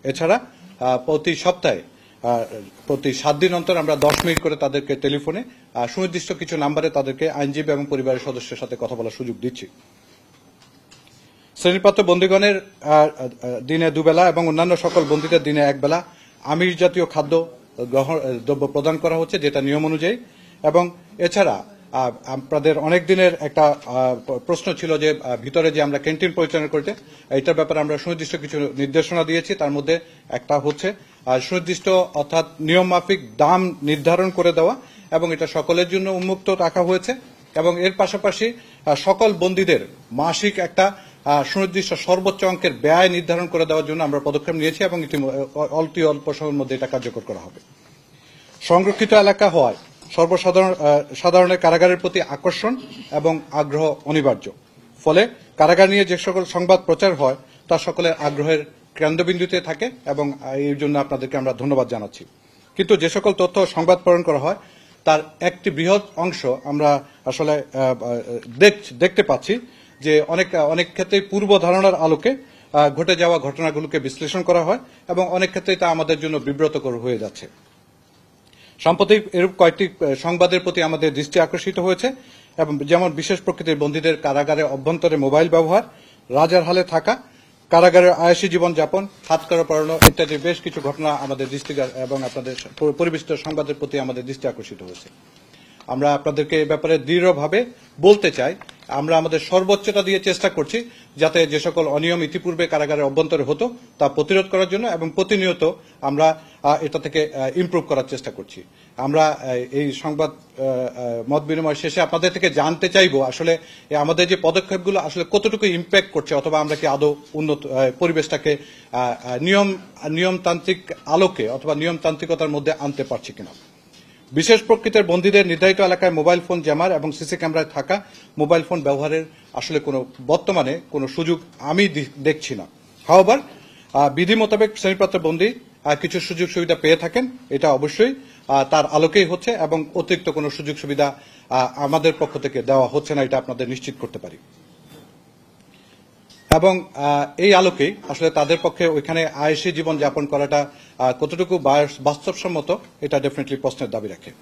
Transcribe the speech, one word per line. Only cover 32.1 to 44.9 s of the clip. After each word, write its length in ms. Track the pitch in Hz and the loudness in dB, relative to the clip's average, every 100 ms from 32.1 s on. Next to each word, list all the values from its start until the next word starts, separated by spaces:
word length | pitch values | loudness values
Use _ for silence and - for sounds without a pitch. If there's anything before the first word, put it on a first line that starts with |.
| 151 143 165 160 - | -4 -2 -2 -2 -6
নিয়ম 260 | 156 175 180 | 2 2 4
মাফিক 500 | 175 180 196 123 107 | 0 0 -4 -4 0
দাম 400 | 151 185 185 143 | 4 4 2 -4
নির্ধারণ 480 | 147 151 147 175 185 | -2 0 2 2 0
করে 220 | 175 170 | 2 2
দেওয়া 240 | 160 170 269 - - - | 4 2 0 -12 -20 -4
এবং 220 | 160 170 | -2 0
এটা 140 | 156 160 | -2 -2
সকলের 420 | 160 151 175 175 | -2 0 0 2
জন্য 220 | 190 190 | -2 -2
উন্মুক্ত 400 | 185 185 185 - | -2 -2 -2 -2
রাখা 320 | 190 170 185 | 0 0 2
হয়েছে। 320 | 175 185 185 262 - - - | 2 0 -2 -8 -10 -20 -6
এবং 260 | 160 165 175 | 0 0 2
এর 120 | 185 | -2
পাশাপাশি, 600 | 190 190 202 208 - 226 240 - - - | 0 -2 0 -2 0 -4 -4 -20 -8 -2
আহ, 80 | |
সকল 380 | 143 190 190 220 | 0 2 4 2
বন্দীদের 480 | 180 180 185 175 131 - - - | 2 0 0 2 2 0 -16 -10
মাসিক 460 | 120 160 160 208 196 | -4 -2 0 -2 -2
একটা, 340 | 175 - 196 196 - - | -2 2 2 0 -20 -10
আহ, 200 | - 143 | 0 0
সুনির্দিষ্ট 500 | 139 196 190 185 190 | 0 -2 -2 -2 -4
সর্বোচ্চ 500 | 165 - 185 190 196 | -6 0 2 0 0
অঙ্কের 280 | 185 185 175 | -2 0 -4
ব্যয় 360 | 120 147 170 185 | 0 2 4 4
নির্ধারণ 380 | 175 165 170 175 | 2 -2 -4 -2
করে 200 | 170 160 | -2 0
দেওয়ার 200 | 156 147 | 0 -2
জন্য 180 | 160 | -4
আমরা 160 | 151 143 | -2 -2
পদক্ষেপ 340 | 143 143 156 | -2 -4 -4
নিয়েছি 300 | 165 156 156 | -2 -2 -2
এবং 180 | 190 | -2